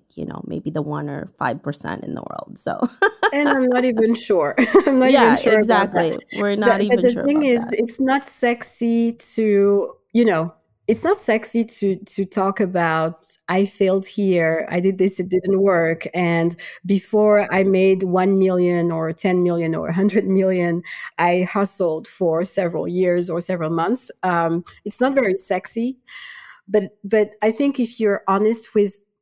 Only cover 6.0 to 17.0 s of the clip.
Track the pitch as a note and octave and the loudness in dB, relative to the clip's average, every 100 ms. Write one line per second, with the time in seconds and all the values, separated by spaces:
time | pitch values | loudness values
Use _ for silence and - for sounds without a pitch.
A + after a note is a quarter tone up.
6 | E3 - - - G3+ G3+ G3+ G3 G#3+ A#3+ | -2 -4 -10 -4 -2 2 2 2 2 2
7 | A#3+ A#3+ C#4+ D4+ C#4 A#3+ A#3 - A#3 - | 2 2 0 0 2 0 0 -2 -2 -2
8 | C4 C4+ - - A#3+ A#3+ - - A#3 A#3 | 0 0 -2 -2 -2 -2 -6 -4 0 2
9 | A#3 A#3 - - G#3+ G3+ G3+ G3+ - - | 0 -2 -8 -2 2 4 4 2 0 -8
10 | _ A3+ A#3 E3 E3 - _ _ - A3+ | _ 2 4 2 -2 -8 _ _ -2 0
11 | E4 G4+ - A3+ A3+ A#3 A3+ - G3+ F#3 | 2 0 0 -2 0 -4 -4 -2 -2 -4
12 | - - G3 - F#3+ G3 F#3 F#3 E3 D#3+ | -6 -6 -4 -2 -2 0 -2 0 0 0
13 | D#3+ E3+ - - - F#3 G3 - F#3+ F#3+ | -2 -6 -16 -16 -2 0 0 0 0 0
14 | F#3+ - G3 F3 D#3+ D#3+ - F3 F#3 F#3+ | -2 -2 0 2 2 0 -2 0 0 2
15 | F#3+ - F3+ F3+ F#3 F#3+ G3 F3 E3 E3 | 0 0 -2 -2 0 2 2 2 0 -2
16 | - F3 F3 E3 E3+ E3+ - - F3+ G3 | -6 -2 0 2 0 -4 -14 -12 -2 -2